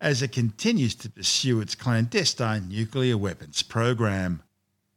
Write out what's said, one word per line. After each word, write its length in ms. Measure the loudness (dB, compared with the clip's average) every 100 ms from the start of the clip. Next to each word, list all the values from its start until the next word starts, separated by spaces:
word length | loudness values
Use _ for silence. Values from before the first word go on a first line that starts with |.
as 220 | -2 0
it 100 | 0
continues 640 | 0 -2 0 0 2 2
to 160 | -2 -10
pursue 500 | -6 -2 0 2 0
its 140 | 0
clandestine 960 | -4 0 2 2 2 0 0 -2 -2 -4
nuclear 480 | -4 -2 0 2 2
weapons 440 | 0 -6 -8 -8
program. 800 | -4 0 2 2 2 2 0 -4 -8 _ _ _ _